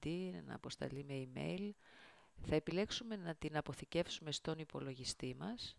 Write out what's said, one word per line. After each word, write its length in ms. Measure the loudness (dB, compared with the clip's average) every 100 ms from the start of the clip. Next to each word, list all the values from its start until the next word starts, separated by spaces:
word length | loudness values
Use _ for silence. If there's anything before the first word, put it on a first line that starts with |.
D, 360 | 0 0 0 -2 -4
να 100 | -6
αποσταλεί 480 | -6 -2 -2 -2
με 240 | -2 -2 -2
email. 380 | 0 0 2 0 -4 -12 -18 -18 -20 -18 -8
Θα 140 | 4 4
επιλέξουμε 600 | 6 4 4 2 -2 -2
να 200 | -2 -2
την 220 | 0 0
αποθηκεύσουμε 760 | 0 -2 0 4 4 0 -2
στον 280 | 0 0 0
υπολογιστή 760 | -2 -2 -2 -2 -4 -2 -2 0
μας. 420 | -2 -2 -4